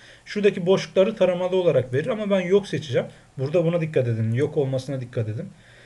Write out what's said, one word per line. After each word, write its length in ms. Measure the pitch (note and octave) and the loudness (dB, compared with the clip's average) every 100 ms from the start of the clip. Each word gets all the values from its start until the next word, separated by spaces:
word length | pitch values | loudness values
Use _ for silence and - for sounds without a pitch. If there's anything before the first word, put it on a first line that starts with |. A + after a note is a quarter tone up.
| - - | -20 -20
şuradaki 420 | - G#3 G3 G3 E3+ | -10 0 0 2 2
boşlukları 500 | F#3+ - F#3+ F#3+ - | 2 2 2 2 2
taramalı 400 | F#3 F3 F3+ F#3 | 0 2 0 2
olarak 360 | F3 C3+ A#2 | 4 2 2
verir 140 | B2+ E3 | -2 -2
ama 240 | G#3+ G#3 | -4 0
ben 100 | G3 | 0
yok 280 | F3 G3+ G3 | 2 0 0
seçeceğim. 380 | D#3+ B2 A#2+ - - - - | -6 -4 -4 -4 -10 -18 -8
Burada 260 | C3+ F3 | -2 2
buna 160 | E3 E3+ | 2 0
dikkat 280 | D#3+ D#3 A#2+ | 0 0 0
edin. 240 | A2 A2 | 0 0
Yok 240 | A#2 D3 D#3 | 0 0 0
olmasına 440 | C3+ C3 - C3+ | -2 -2 -4 -8
dikkat 280 | B2 B2 G#2+ | -6 -6 -4
edin. 240 | A2 F#3+ - - - | -6 -10 -16 -20 -20